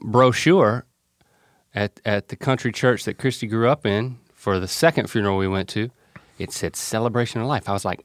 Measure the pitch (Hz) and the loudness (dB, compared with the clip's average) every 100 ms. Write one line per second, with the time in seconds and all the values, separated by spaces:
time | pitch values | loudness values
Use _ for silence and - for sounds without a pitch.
0 | 120 117 127 117 151 185 110 120 - _ | 0 4 6 4 4 4 4 0 -8 _
1 | _ _ _ _ _ _ _ 101 104 _ | _ _ _ _ _ _ _ -4 -4 _
2 | 110 101 - - - 131 120 104 127 110 | -2 -2 -4 -6 -2 0 -2 0 2 2
3 | - - 131 - 110 110 120 147 110 104 | -2 -4 -4 -4 -4 2 2 2 0 0
4 | 127 123 _ _ - 95 92 - 160 156 | -2 -8 _ _ -2 0 -2 2 2 2
5 | - 113 101 95 95 95 95 107 117 _ | -2 -2 0 0 0 -2 -4 -6 -6 _
6 | _ - _ - - - 82 - - 110 | _ -20 _ -12 -10 -6 -6 -6 -4 -2
7 | 117 117 117 117 120 131 - 101 98 87 | 0 0 -2 -4 -4 -4 -2 -4 -4 -8